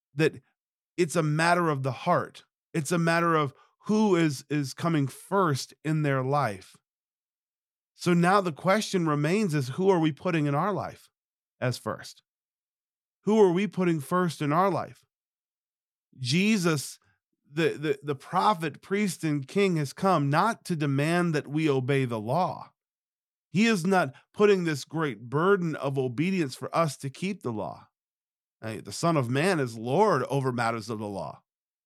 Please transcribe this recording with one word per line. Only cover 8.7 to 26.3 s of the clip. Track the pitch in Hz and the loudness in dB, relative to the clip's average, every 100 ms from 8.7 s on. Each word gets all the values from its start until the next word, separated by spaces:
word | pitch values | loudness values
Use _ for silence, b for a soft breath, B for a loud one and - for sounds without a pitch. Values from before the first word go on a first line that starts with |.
| 208 - 190 165 | 2 0 -2 0
remains | 147 147 196 214 | 0 0 0 0
is, | 151 127 | -2 -4
who | 131 190 | 0 2
are | 185 | 2
we | 156 | 2
putting | 139 185 165 | -2 -2 0
in | 147 | 0
our | 143 190 | 0 -2
life | 175 92 - _ _ _ _ _ _ | -4 -6 -10 _ _ _ _ _ _
as | 123 117 | -4 -4
first? | 107 92 - - _ _ _ _ _ _ _ _ _ _ | -6 -8 -12 -20 _ _ _ _ _ _ _ _ _ _
Who | - 220 | 2 6
are | 196 | 6
we | 170 202 | 4 0
putting | - 185 160 | 0 0 0
first | 135 180 180 - | 0 0 0 -2
in | 147 | 0
our | 156 196 | 2 2
life? | 151 - 131 _ _ _ _ _ _ _ _ _ _ _ - | 0 -6 -12 _ _ _ _ _ _ _ _ _ _ _ -8
Jesus, | 127 160 202 220 175 151 - - _ _ _ _ _ | -2 2 4 4 2 0 -4 -14 _ _ _ _ _
the, | 147 156 | 0 0
the, | 95 151 139 | 0 -2 -4
the | 143 131 | -6 -8
prophet, | - 175 196 196 160 - | -4 0 2 0 -4 -8
priest, | - 196 208 - | -6 -2 -2 -2
and | 160 147 135 | -2 -4 -2
king, | 196 196 170 | 0 2 2
has | 143 | -2
come | - 190 170 139 | -2 2 2 2
not | 147 208 220 | 2 2 -2
to | - | -4
demand | 170 147 135 151 175 175 | -2 0 0 2 2 2
that | 151 123 | 0 -2
we | 147 156 | 0 2
obey | 135 127 139 | 2 0 0
the | 127 117 | 0 -4
law. | 107 147 175 - - _ _ _ _ _ _ _ _ | -2 -2 -2 -4 -14 _ _ _ _ _ _ _ _
He | 165 226 | 2 2
is | 214 165 | 2 2
not | 185 147 B B | 2 0 B B
putting | - 208 196 | 2 4 4
this | 170 147 | 2 -4
great | - 156 156 104 120 | -4 -4 -4 -6 -4
burden | 143 180 202 170 151 | 0 2 2 0 -4
of | 143 139 | -4 -2
obedience | 127 117 170 | -2 -2 -2